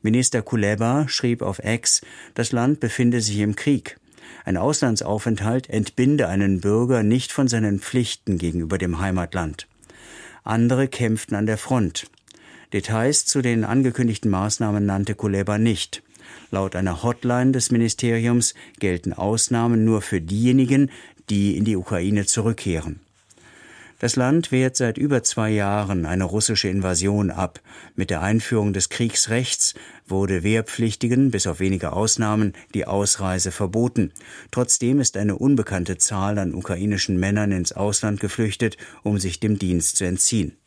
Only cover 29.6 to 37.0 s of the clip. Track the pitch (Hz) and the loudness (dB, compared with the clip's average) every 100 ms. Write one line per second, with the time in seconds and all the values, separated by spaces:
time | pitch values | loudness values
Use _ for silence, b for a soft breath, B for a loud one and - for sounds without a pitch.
29.6 | - B B B - 95 98 92 92 110 | -2 B B B -4 -2 0 0 2 0
30.6 | 110 - 113 98 120 123 135 104 92 80 | 0 -2 -2 0 0 4 4 2 -2 -2
31.6 | 95 95 85 92 110 - 110 107 104 B | 0 0 -2 -2 0 0 0 2 0 B
32.6 | B 101 - 98 101 - 95 92 92 - | B -6 -2 -2 0 -2 -2 -2 -4 -4
33.6 | 98 107 120 120 92 B B B B - | -2 0 0 0 -2 B B B B -4
34.6 | 123 - 120 143 127 98 104 98 135 135 | 0 0 2 2 2 0 -2 2 2 2
35.6 | 107 95 90 90 - 101 98 104 92 85 | 2 -2 -4 -2 -2 0 -2 0 -2 -4
36.6 | 85 87 104 101 | -6 -2 0 0